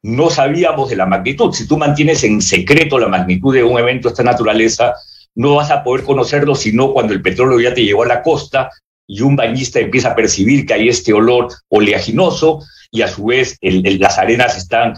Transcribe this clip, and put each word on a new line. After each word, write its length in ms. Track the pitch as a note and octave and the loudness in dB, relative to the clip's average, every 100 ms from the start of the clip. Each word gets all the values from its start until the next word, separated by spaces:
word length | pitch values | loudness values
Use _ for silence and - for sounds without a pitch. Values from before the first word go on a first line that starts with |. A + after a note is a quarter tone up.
No 260 | G#2+ A#2 E3 | -4 0 2
sabíamos 600 | D3+ C3+ E3 F3 - C3+ | 2 0 2 0 0 -4
de 80 | F#2 | -2
la 80 | F#2 | 0
magnitud. 460 | G2 F#2+ C#3 A#3 | 0 -2 -2 -2
Si 140 | - A#2 | -2 -2
tú 120 | D#3 | 0
mantienes 460 | D3 D3 D3+ D#3 A2+ | 0 0 0 2 0
en 160 | G#2 | 0
secreto 580 | G2 - F#2 D3+ D3+ C3+ | 0 -2 2 2 2 0
la 80 | G#2+ | 0
magnitud 480 | F#2 F2+ F#2 C3 C3 | 0 0 0 2 2
de 80 | |
un 160 | A#2+ B2 | 2 2
evento 280 | A#2+ B2+ A#2+ | 0 0 -4
de 60 | |
esta 100 | A#2 | 0
naturaleza, 720 | B2 A#2+ A2 G#2+ A2+ - A#2+ - - - _ | 0 0 0 2 0 2 -2 -2 -12 -20 _
no 220 | - C3 D3 | -2 2 2
vas 160 | D3 | 2
a 100 | D3 | -2
poder 240 | B2 C3 C#3+ | 0 -4 0
conocerlo 480 | C#3 A#2 C#3+ C#3+ | -2 0 0 0
sino 380 | C#3 A2 A2 C3+ | 0 0 0 2
cuando 200 | C3+ A2 | 0 0
el 80 | F#2+ | -2
petróleo 380 | F#2 F#2 B2+ B2 | -2 0 2 2
ya 140 | A#2+ | 2
te 100 | B2 | 0
llegó 200 | G#2+ G2+ | 0 2
a 40 | A#2+ | 0
la 140 | A#2+ | 0
costa 480 | E3 D#3 - C3+ C3 - _ _ _ | 0 -2 -2 -4 -4 -10 _ _ _
y 140 | G2 | -2
un 140 | C3+ C#3 | 0 2
bañista 440 | A#2 B2+ C3 B2+ | 0 -2 -4 -2
empieza 320 | G#2+ B2+ A#2 | 0 -2 0
a 40 | - | 0
percibir 500 | G#2+ G2+ G#2 C#3 - | -2 0 2 0 0
que 80 | |
hay 160 | G#2+ A2+ | 0 0
este 240 | A#2 - | 0 0
olor 340 | G#2+ A2+ B2 A#2+ - _ | 2 4 2 -2 -8 _
oleaginoso 920 | G#2 G#2 G2+ - A2+ F#3 - D#3+ D#3 - - - | 2 2 0 -2 0 0 2 0 0 -8 -20 -10
y 100 | A2 | -4
a 60 | G2+ | -4
su 180 | - G#2 | -4 -2
vez 320 | B2+ B2+ - | -2 -2 -4
el, 260 | F#2+ F#2 F#2+ | -2 0 0
el, 120 | F#2+ | 0
las 200 | F#2+ G2 | 0 0
arenas 380 | G2 A#2+ B2+ F#2 | 0 0 0 -2
están 360 | F2+ A#2 A#2 | -4 -2 -2